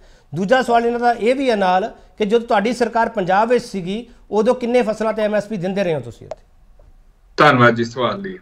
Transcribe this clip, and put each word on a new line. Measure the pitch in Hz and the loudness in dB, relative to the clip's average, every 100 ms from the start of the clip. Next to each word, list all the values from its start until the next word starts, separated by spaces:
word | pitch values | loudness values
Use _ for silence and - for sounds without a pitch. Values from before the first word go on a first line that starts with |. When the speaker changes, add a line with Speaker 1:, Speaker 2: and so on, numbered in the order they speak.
| - - _ 147 | -20 -20 _ -6
Speaker 1:
ਦੂਜਾ | 196 262 | 0 2
ਸਵਾਲ | 240 233 233 | 2 2 2
ਇਹਨਾਂ | 240 | 0
ਦਾ | 240 | 0
ਇਹ | 233 220 262 | 0 0 0
ਵੀ | 269 | 0
ਹੈ | 214 | 0
ਨਾਲ | 190 185 214 - - - | 2 2 -2 -8 -20 -6
ਕਿ | 208 | -2
ਜਦੋਂ | 233 226 | 0 0
ਤੁਹਾਡੀ | 220 202 | 0 0
ਸਰਕਾਰ | 247 233 226 226 | 0 -2 0 -2
ਪੰਜਾਬ | 220 175 190 226 | -2 0 0 2
ਵਿੱਚ | 247 - | 0 -2
ਸੀਗੀ, | 196 175 202 240 - - | -8 -6 -8 -10 -20 -6
ਉਦੋਂ | 202 220 247 | 0 0 0
ਕਿੰਨੇ | 240 247 | 2 2
ਫਸਲਾਂ | 214 214 220 | 2 -2 -4
ਤੇ | 214 | -2
ਐਮ | 214 208 | -2 -2
ਐਸ | 202 | -4
ਪੀ | 214 | -6
ਦਿੰਦੇ | 175 196 | -4 -2
ਰਹੇ | 185 151 | -2 -4
ਹੋ | |
ਤੁਸੀਂ | 120 - - | -6 -16 -18
ਉੱਥੇ? | - _ _ - - - - _ _ _ - | -18 _ _ -20 -20 -20 -20 _ _ _ 2
Speaker 2:
ਧੰਨਵਾਦ | 151 131 120 117 | 4 6 4 2
ਜੀ | |
ਸਵਾਲ | 117 135 117 101 | -2 -2 -4 -4
ਲਈ। | 98 92 | -8 -12